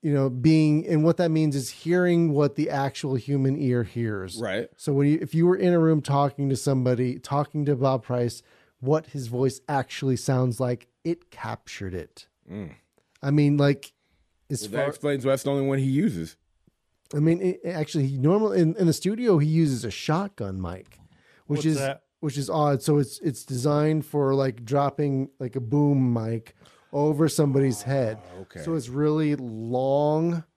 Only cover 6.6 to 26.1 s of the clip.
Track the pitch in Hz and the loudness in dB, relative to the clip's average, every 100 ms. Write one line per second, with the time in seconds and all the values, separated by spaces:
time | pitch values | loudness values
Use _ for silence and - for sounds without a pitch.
6.6 | - 135 127 123 127 127 - 143 147 151 | 0 0 2 0 0 -4 -4 -4 -4 -4
7.6 | 147 139 131 131 - 123 120 - _ _ | -2 0 2 0 -2 -2 -2 -4 _ _
8.6 | _ _ 127 156 156 147 120 123 131 131 | _ _ -2 -2 -2 -10 -6 -2 -2 -2
9.6 | - 143 127 - 135 123 - 131 127 113 | -4 -4 -4 -4 -2 -2 0 0 0 0
10.6 | 127 123 _ _ 165 170 _ - 110 110 | -4 -4 _ _ -6 -6 _ -14 -12 -12
11.6 | - - 98 90 - - - _ _ 101 | -12 -12 -8 -8 -10 -18 -20 _ _ -14
12.6 | 90 - _ _ _ _ 139 147 143 147 | -12 -16 _ _ _ _ 0 2 2 4
13.6 | 143 143 - _ _ _ _ _ _ 131 | 2 0 -6 _ _ _ _ _ _ -8
14.6 | 107 113 139 - 147 139 127 135 139 139 | -6 -4 -4 -2 -2 0 0 0 0 0
15.6 | 135 135 135 135 202 92 82 - _ _ | 0 0 2 2 0 -2 -8 -12 _ _
16.6 | _ _ _ _ _ 147 156 170 185 - | _ _ _ _ _ 0 2 2 0 -2
17.6 | 170 175 151 160 135 135 139 202 214 190 | -6 -6 -4 -2 -2 0 2 4 2 2
18.6 | 160 165 175 - 180 220 247 175 147 160 | 2 2 2 2 -2 -2 2 4 4 2
19.6 | 160 127 107 - - 156 196 - 101 95 | 2 0 -4 -8 -2 -2 -2 -8 -8 -6
20.6 | 87 92 - - - _ _ _ _ 147 | -6 -8 -16 -20 -20 _ _ _ _ -2
21.6 | 156 151 135 139 _ _ 156 135 135 160 | 0 0 -2 -6 _ _ -8 -6 -4 0
22.6 | 147 139 - 147 135 - 165 120 - 127 | 2 2 2 2 2 -2 -6 -6 -8 -4
23.6 | 135 147 151 156 147 147 135 135 135 117 | 0 2 2 0 -2 -2 2 2 0 -4
24.6 | 117 139 139 139 147 135 135 _ 127 135 | -2 0 0 0 -2 0 -4 _ -8 -6
25.6 | 120 147 147 139 127 | -2 2 4 4 2